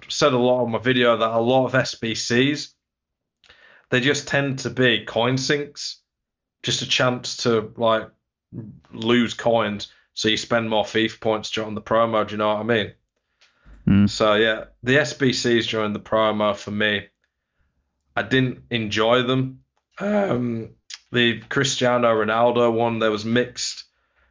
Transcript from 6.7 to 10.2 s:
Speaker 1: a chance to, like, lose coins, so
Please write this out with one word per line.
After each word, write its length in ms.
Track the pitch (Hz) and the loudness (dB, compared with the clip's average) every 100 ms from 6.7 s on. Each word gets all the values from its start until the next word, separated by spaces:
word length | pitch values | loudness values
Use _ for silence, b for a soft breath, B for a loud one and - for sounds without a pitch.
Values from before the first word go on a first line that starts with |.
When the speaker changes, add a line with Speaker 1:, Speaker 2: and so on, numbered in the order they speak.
| - | -6
Speaker 1:
a 40 | - | -2
chance 520 | - 127 123 - - | 0 0 0 -8 -4
to, 340 | 120 113 107 - | 0 0 -2 -2
like, 320 | 113 110 107 _ _ _ _ 117 107 - _ | 0 0 -4 _ _ _ _ -16 -16 -18 _
lose 400 | 120 113 123 107 | -6 2 2 2
coins, 580 | - 120 117 104 101 - b b | -2 0 2 0 -4 -12 b b
so 160 | - | -4